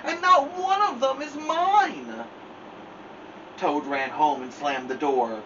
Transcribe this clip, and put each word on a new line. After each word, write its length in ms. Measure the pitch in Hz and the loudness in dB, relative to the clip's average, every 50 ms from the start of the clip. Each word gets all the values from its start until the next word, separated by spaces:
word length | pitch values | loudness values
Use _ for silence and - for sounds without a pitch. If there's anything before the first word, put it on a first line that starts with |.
| - | -4
and 180 | 294 330 349 | -4 -4 0
not 280 | 370 359 359 339 285 294 359 | 6 6 8 8 6 2 -2
one 240 | 370 370 381 392 403 415 | -4 0 2 4 4 4
of 160 | 392 254 233 | 2 2 2
them 220 | 262 269 269 269 | 0 0 0 0
is 140 | 294 294 277 | -6 -8 -8
mine. 880 | 294 311 311 320 330 349 381 392 415 381 320 - 285 247 233 226 226 233 - - - - - - - - - - - - - - - - - - - - - - - - - - | -8 -4 -2 0 2 4 6 6 6 6 6 0 -6 -10 -10 -10 -10 -10 -12 -12 -16 -16 -16 -16 -16 -16 -16 -16 -16 -16 -16 -16 -18 -18 -18 -16 -16 -18 -18 -16 -16 -18 -16 -10
Toad 280 | - 190 165 147 143 139 | -2 -2 0 0 0 -2
ran 240 | 135 139 139 131 131 | -2 -2 -2 -2 -4
home 320 | 127 - 151 151 135 127 | 2 2 4 4 4 0
and 120 | 127 127 113 | -6 -10 -8
slammed 360 | - 143 143 139 135 127 127 | -4 -2 -2 -2 -2 -4 -6
the 60 | 131 | -4
door. 460 | - 151 143 135 127 113 113 113 110 107 | -2 0 2 2 2 2 0 -2 -8 -10